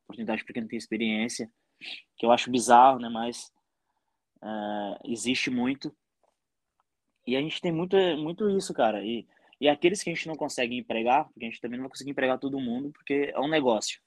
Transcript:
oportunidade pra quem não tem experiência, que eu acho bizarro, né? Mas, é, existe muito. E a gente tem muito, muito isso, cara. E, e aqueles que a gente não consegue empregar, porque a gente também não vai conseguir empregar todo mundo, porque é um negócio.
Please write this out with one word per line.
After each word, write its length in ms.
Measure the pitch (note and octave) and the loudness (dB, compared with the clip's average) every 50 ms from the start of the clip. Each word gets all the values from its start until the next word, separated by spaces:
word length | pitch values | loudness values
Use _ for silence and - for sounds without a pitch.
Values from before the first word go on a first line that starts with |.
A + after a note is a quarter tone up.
| _ | _
oportunidade 380 | - - - A2+ G#2+ A2 G#2+ - | -16 -14 -8 -6 -4 -4 -4 -6
pra 100 | - - | -8 -10
quem 100 | B2 A2+ | -10 -8
não 60 | G#2+ | -8
tem 80 | A#2+ A2+ | -8 -10
experiência, 760 | - - A2 G#2+ A2+ A2 G#2+ G#2+ A2 A#2 - - A#2+ A2 _ _ _ _ _ _ - - - - - _ _ - | -8 -6 -4 -2 -2 -2 -2 -2 -4 -4 -6 -8 -10 -12 _ _ _ _ _ _ -16 -16 -16 -16 -18 _ _ 0
que 80 | - | 4
eu 60 | A#2 | 4
acho 180 | A#2+ A#2 - B2 | 4 4 4 2
bizarro, 480 | B2 B2+ G#2+ A#2 A#2+ A#2+ B2+ C3+ C3 B2 | 0 2 6 8 10 10 10 10 8 4
né? 100 | A#2+ A#2 | 0 -6
Mas, 420 | A#2 A2+ A#2 A#2+ A#2+ - - - _ _ _ _ _ _ _ _ _ _ _ _ _ _ _ _ _ _ | -6 -6 -6 -6 -8 -10 -14 -18 _ _ _ _ _ _ _ _ _ _ _ _ _ _ _ _ _ _
é, 580 | - G#2 A2 G#2+ G#2 G#2 G#2 G#2 G#2 G2+ F2+ - - - | -10 -8 -8 -6 -6 -6 -6 -6 -6 -8 -8 -10 -8 -8
existe 400 | A#2 A2 A2 A#2+ B2+ - - - | -8 -4 -2 -2 -2 -2 -2 -2
muito. 440 | B2+ B2 A#2+ B2+ C#3 - - D3+ - _ _ _ _ _ _ _ _ _ _ _ _ _ _ _ _ _ _ _ _ _ _ _ _ _ _ - | -2 -2 -2 -2 -2 -4 -8 -12 -14 _ _ _ _ _ _ _ _ _ _ _ _ _ _ _ _ _ _ _ _ _ _ _ _ _ _ -2
E 60 | B2 C3+ | -2 -2
a 40 | |
gente 200 | D3 D#3+ - - | -2 -2 -4 -4
tem 100 | - F3+ | -4 -2
muito, 240 | E3 D#3+ F3+ F#3 G3 G3 F#3+ F3+ D#3 D3 | -2 -2 0 2 4 4 4 4 2 0
muito 320 | D3+ D#3 F3 - A3 G#3 | -2 -4 -4 -2 0 0
isso, 240 | G3 F#3+ F#3 - F3+ | 0 0 -2 -2 0
cara. 320 | - B2+ A2 G#2+ G2+ G2 | 2 2 2 2 0 -4
E, 220 | A2 A#2 A2+ F#2+ _ _ _ _ _ _ - | -4 -4 -6 -8 _ _ _ _ _ _ 0
e 80 | - D3 | 2 2
aqueles 320 | C#3+ C#3+ - F3 G3 G3 | 4 4 2 0 0 0
que 80 | - G#3 | -4 -6
a 40 | G3+ | -6
gente 140 | - - E3 | -6 -6 -8
não 80 | D#3 | -6
consegue 400 | C#3 D#3 C#3 - - B2+ A#2+ B2 | -6 -6 -6 -4 -2 -4 -2 -4
empregar, 500 | B2 A2+ - A#2 A2+ A2+ A#2+ B2+ D3 D#3 | -6 -6 -4 -4 -2 2 2 4 2 2
porque 200 | - _ - A#2+ | 0 _ -12 -12
a 40 | A2+ | -12
gente 120 | A#2 - | -10 -10
também 160 | - A#2+ A#2+ B2 | -10 -10 -8 -8
não 60 | C3 | -10
vai 80 | C3 | -10
conseguir 180 | - - C3 C#3 | -12 -12 -12 -8
empregar 300 | C#3 C3+ C3 B2+ B2+ B2+ | -4 0 0 0 0 0
todo 200 | C#3 C#3 C#3 C3+ | -2 -4 -4 -4
mundo, 320 | C3 A#2+ A#2 B2+ C#3+ C#3+ | -4 -4 -4 -4 -6 -8
porque 400 | D3+ _ _ - C#3 C#3+ C#3 C#3+ | -10 _ _ -2 0 0 0 -2
é 80 | - - | -2 -2
um 80 | C3 D3 | -2 0
negócio. 520 | D#3 D#3 C3+ B2 A2+ G#2 - - - - _ | 0 2 4 4 2 2 0 -4 -8 -10 _